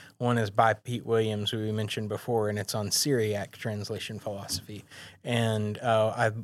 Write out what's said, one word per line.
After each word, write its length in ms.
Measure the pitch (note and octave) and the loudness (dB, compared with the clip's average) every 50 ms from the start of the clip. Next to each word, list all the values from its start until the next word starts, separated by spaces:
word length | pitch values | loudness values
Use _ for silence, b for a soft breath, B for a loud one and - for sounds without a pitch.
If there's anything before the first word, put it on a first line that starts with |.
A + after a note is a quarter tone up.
| B B B B | B B B B
One 180 | A#2+ A#2+ A#2+ | 2 2 4
is 140 | A#2 A2 G2+ | 2 2 2
by 240 | G2+ A2+ A#2 A2+ G#2+ | 4 6 6 6 6
Pete 320 | G#2+ - - B2 A#2 - | 2 -2 -6 -6 -4 -2
Williams, 440 | - A2+ A2+ A2 A2 G#2+ G#2 G#2 - | 2 2 4 4 2 0 -2 -2 -2
who 100 | - A2 | -2 -2
we 120 | G#2+ G#2+ | -2 0
mentioned 380 | G#2+ A2 G#2+ G#2 - - G#2+ G#2 | 0 0 -2 -2 -2 -4 -4 -4
before, 400 | G#2+ G#2 - - A#2+ A2+ G#2+ G#2 | -4 -4 -2 0 0 2 2 0
and 80 | G#2 G#2 | 0 -2
it's 160 | G2+ - - | -4 -2 -2
on 160 | A2 G#2 G2 | -2 -2 0
Syriac 640 | - - - D3 C#3 A#2+ A2 G#2+ G#2 G2+ G2 - - | 0 0 2 2 2 2 2 2 0 -2 -4 -8 -10
translation 640 | - - A#2 G#2+ G#2 G2+ - A2 F#2+ - - A2 G2+ | -8 -6 -6 -4 -4 -6 -6 -6 -6 -6 -8 -8 -8
philosophy. 680 | - A2 G2+ G2 G2 - - - - - G#2+ G2+ - B B B B B B B - | -8 -8 -8 -8 -8 -6 -8 -8 -8 -10 -14 -14 -16 B B B B B B B -4
And, 540 | - A#2+ A#2 A#2 A2 A2 G#2+ G#2+ G#2+ G#2 - | -2 0 2 2 2 2 0 0 -2 -4 -2
uh, 340 | - B2 A2+ A2 - C3 B2+ | 0 2 4 4 4 2 2
I, 140 | A#2+ A#2+ A2 G#2+ A2+ | 2 0 0 0 -2